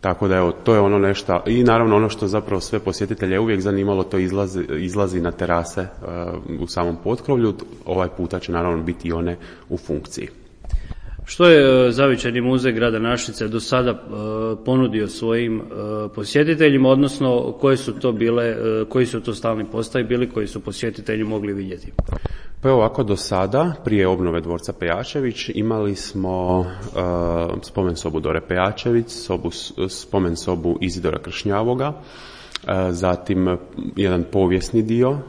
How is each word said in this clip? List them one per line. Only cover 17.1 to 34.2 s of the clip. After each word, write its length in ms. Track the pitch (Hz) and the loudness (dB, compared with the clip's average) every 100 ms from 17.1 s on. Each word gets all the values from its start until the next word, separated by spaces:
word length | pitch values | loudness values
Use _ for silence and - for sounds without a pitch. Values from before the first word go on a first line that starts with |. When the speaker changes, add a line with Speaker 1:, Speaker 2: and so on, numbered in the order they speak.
| - 131 123 127 | 2 2 2 0
Speaker 2:
koje 260 | 117 139 131 | 0 2 2
su 160 | - | 0
to 180 | 98 127 | -2 -2
bile, 340 | 110 117 120 117 | 2 2 2 0
e, 100 | 110 113 110 107 | 0 0 0 0
koji 160 | 131 120 | 2 2
su 160 | 117 | 0
to 120 | 113 | -6
stalni 320 | 104 113 110 107 | -4 -2 -2 -2
postavi 380 | 110 113 131 | -4 -2 -2
bili 260 | 113 120 123 | 0 0 0
koji 180 | 113 104 | -2 -4
su 120 | 107 | -6
posjetitelji 640 | 101 101 117 107 107 110 | -10 -6 -6 -6 -6 -4
mogli 300 | 107 107 101 | -2 -4 -4
vidjeti? 380 | 98 98 90 - - - - - - - - | -6 -6 -10 -8 -4 -2 -2 -4 -6 -10 -2
Speaker 1:
Pa 80 | 131 | 4
evo 80 | 131 | 6
ovako, 260 | 110 - | 4 2
do 120 | 110 98 | 0 0
sada, 580 | - 98 95 120 170 151 | 0 0 0 2 0 0
prije 240 | - 107 92 | 0 2 4
obnove 340 | 92 90 82 | 2 0 0
dvorca 320 | 80 85 - | -2 -6 -6
Pejačević, 760 | - 85 87 123 147 127 110 - | -6 -2 -2 -2 -2 -2 -4 -6
imali 420 | 107 110 110 104 98 | -2 -2 0 -2 -2
smo, 680 | - 98 90 92 90 92 90 | -6 -4 -2 -2 2 2 0
e, 340 | 92 - - 90 87 85 85 85 - | -6 -8 -4 -2 0 0 0 -2 -4
spomen 340 | - - 92 82 | -6 -2 0 0
sobu 240 | 82 80 | -2 -2
Dore 220 | 78 82 | -2 -2
Pejačević, 680 | - 90 92 107 123 117 117 | -2 0 0 0 0 0 0
sobu 420 | - - 90 85 | -10 -6 -4 -4
s-, 220 | - - - 92 | -8 -12 -6 -6
spomen 460 | - - 98 92 82 | -6 -4 0 0 -2
sobu 420 | - 90 85 85 | -2 -2 0 -2
Izidora 380 | 117 87 85 78 | -2 -2 -2 -4
Kršnjavoga, 760 | - - 104 101 113 123 135 | -8 -6 -2 0 0 0 -2
e, 1000 | 147 - - - - - - - 95 92 | -6 -14 -20 -20 -20 -14 -12 -4 0 0
zatim 640 | 87 92 87 - 92 92 90 - - - - | 0 0 0 0 2 2 0 -4 -10 -10 -2
jedan 280 | 98 90 | 0 0